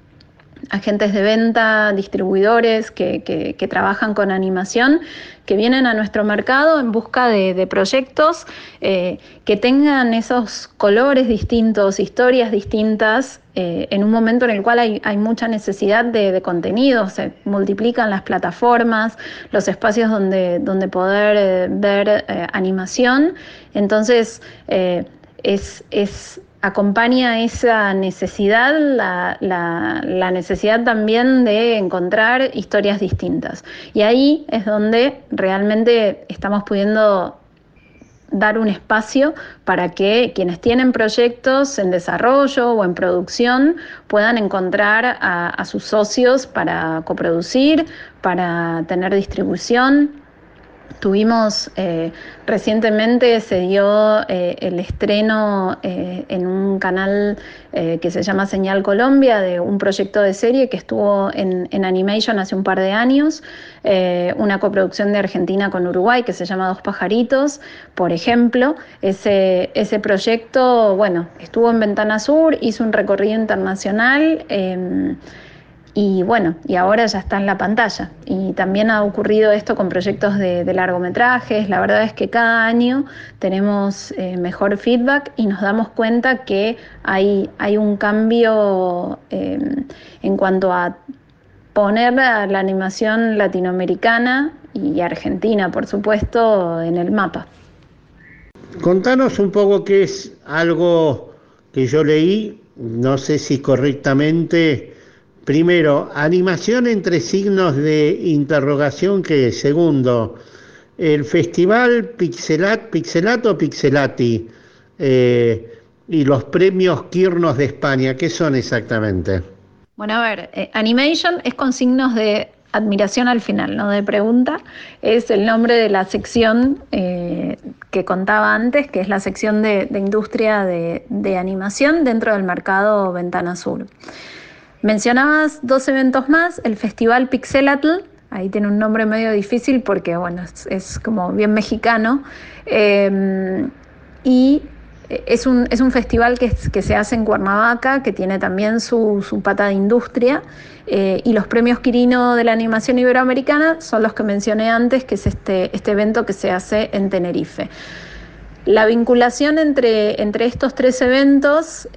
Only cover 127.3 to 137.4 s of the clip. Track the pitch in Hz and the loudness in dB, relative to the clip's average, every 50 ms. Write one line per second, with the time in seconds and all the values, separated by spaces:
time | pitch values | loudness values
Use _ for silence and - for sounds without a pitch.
127.3 | 175 - - - - - - - - - - - - 190 185 - 190 185 190 196 | -6 -6 -6 -6 -8 -8 -12 -16 -18 -18 -14 -6 -4 -4 -2 -2 -2 -2 0 0
128.3 | 208 214 214 214 214 214 226 247 240 285 285 285 - 185 190 196 208 196 - 196 | 0 2 2 2 0 0 0 0 0 0 -2 -2 -4 -4 -4 -2 -2 -4 -4 -4
129.3 | 190 - - 214 214 208 214 220 208 196 190 - - 202 196 196 208 214 208 - | -6 -4 -2 0 0 0 2 2 0 0 0 -2 -4 -4 -2 -2 -2 -2 -2 -2
130.3 | - 220 226 214 214 208 196 185 175 170 170 170 170 - - - - 202 202 196 | -2 -2 0 0 0 0 0 0 -2 -2 -4 -4 -6 -6 -8 -8 -6 -4 -2 -2
131.3 | 190 185 180 190 190 190 190 208 202 - 269 285 320 339 311 254 226 226 220 226 | -2 -2 -2 -4 -4 -4 -6 -6 -2 0 2 2 2 2 2 0 0 0 0 0
132.3 | 214 202 190 185 175 175 - - 190 190 202 214 214 208 196 185 175 180 180 180 | 0 0 -2 -2 -4 -4 -2 -2 0 0 2 2 2 2 0 -2 -2 -4 -6 -4
133.3 | 180 180 175 175 180 180 - 196 - - - 196 _ _ - - - - - - | -4 -4 -4 -4 -6 -6 -6 -6 -6 -6 -8 -12 _ _ -20 -20 -20 -20 -20 -20
134.3 | - - - - - - - - - _ - 208 214 208 208 240 240 254 269 294 | -20 -20 -20 -20 -20 -20 -20 -20 -10 _ -2 0 0 0 2 2 2 2 4 4
135.3 | 302 311 311 302 294 - - 240 262 269 262 294 269 269 262 262 254 269 262 269 | 4 2 2 0 -2 -4 -2 0 0 2 2 2 0 2 2 2 2 2 2 2
136.3 | 302 320 339 349 339 - - 247 214 202 - 214 - - 233 226 233 254 269 254 | 2 2 2 0 -2 -4 -4 -4 -4 -4 -4 -6 -4 -2 0 2 2 2 2 0
137.3 | 269 254 | -2 -4